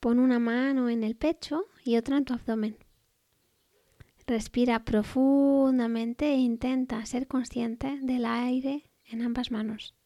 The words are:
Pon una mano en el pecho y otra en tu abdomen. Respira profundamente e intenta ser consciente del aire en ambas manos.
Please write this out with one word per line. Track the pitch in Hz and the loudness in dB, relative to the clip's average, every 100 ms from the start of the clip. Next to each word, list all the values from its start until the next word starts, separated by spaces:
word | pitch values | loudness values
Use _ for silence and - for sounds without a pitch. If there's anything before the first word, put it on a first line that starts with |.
Pon | 240 240 | 2 4
una | 254 247 | 4 4
mano | 233 233 269 269 247 | 2 0 0 0 0
en | 233 | 0
el | 214 226 | -2 -2
pecho | 302 330 - 294 415 _ | -2 -2 -4 -6 -6 _
y | - 233 | 0 0
otra | 226 277 | 2 0
en | |
tu | 269 | 0
abdomen. | 247 - 226 214 214 _ _ _ _ _ _ _ _ _ _ _ _ - _ - | -4 -4 -2 -4 -6 _ _ _ _ _ _ _ _ _ _ _ _ -20 _ -4
Respira | 233 214 - 247 226 | -4 -2 0 2 2
profundamente | 226 214 208 262 269 277 277 277 269 262 233 226 233 240 302 | 0 0 0 2 4 6 6 4 4 2 0 -2 -4 -2 0
e | 269 | 2
intenta | 247 226 254 262 254 226 220 | 2 0 -2 -2 -2 -4 -4
ser | 247 262 | -6 -2
consciente | 262 240 - 233 233 269 277 | -4 -4 -4 -4 -4 -6 -4
del | 262 254 | -2 -2
aire | 233 233 247 254 269 285 - _ | -2 -2 0 -2 -2 -6 -8 _
en | _ 226 | _ -6
ambas | 240 233 247 | -4 -2 -4
manos. | 226 214 220 - _ | -4 -6 -8 -12 _